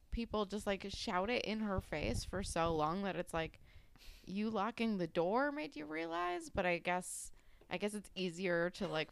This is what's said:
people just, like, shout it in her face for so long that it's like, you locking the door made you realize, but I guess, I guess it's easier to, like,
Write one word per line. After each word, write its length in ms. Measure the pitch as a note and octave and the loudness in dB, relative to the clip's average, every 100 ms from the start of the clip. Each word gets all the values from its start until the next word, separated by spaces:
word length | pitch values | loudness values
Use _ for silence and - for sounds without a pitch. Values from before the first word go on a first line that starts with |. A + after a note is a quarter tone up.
| - | -4
people 340 | - A#3 G#3+ G3+ | -2 0 0 0
just, 220 | G3+ G#3 | 0 0
like, 180 | G3 G3 | 0 -2
shout 420 | - - F3+ G3 | -6 0 0 2
it 120 | A#3+ - | 2 0
in 160 | A3 | 0
her 200 | G#3+ F#3+ | 0 0
face 420 | - D#3 B2 - | 0 0 0 0
for 200 | - F3+ | -2 -2
so 320 | G3 - E3 D#3+ | 0 2 2 4
long 260 | D3+ F3+ | 2 2
that 120 | G3 E3 | 0 -2
it's 180 | F3 | -2
like, 260 | E3 D#3+ - - - - - - - - | -2 -2 -6 -18 -20 -20 -18 -16 -14 -8
you 220 | F#3+ G#3+ | -2 0
locking 460 | A3 G3+ A#3 A3+ G3+ | 2 0 0 0 2
the 100 | E3+ | 0
door 440 | F3 E3+ A3+ C#4+ | 2 4 4 2
made 240 | C#4+ D4+ D4 | 0 -6 -8
you 100 | D4+ | -6
realize, 640 | D#4 E4 E4 F4+ F4 D#4+ | -4 -2 0 0 -2 -2
but 140 | - F3+ | 2 4
I 120 | E3+ | 4
guess, 540 | F3 F3+ F3+ - - - - - - | 2 0 0 -6 -10 -14 -20 -20 -6
I 60 | F3+ | -2
guess 180 | G3+ G#3 | -2 -2
it's 160 | - | -8
easier 560 | - F#3 E3 F#3+ E3+ F3 | -2 -2 0 0 2 2
to, 160 | - F3+ | 0 0
like, 240 | D#3 D#3 | 0 -2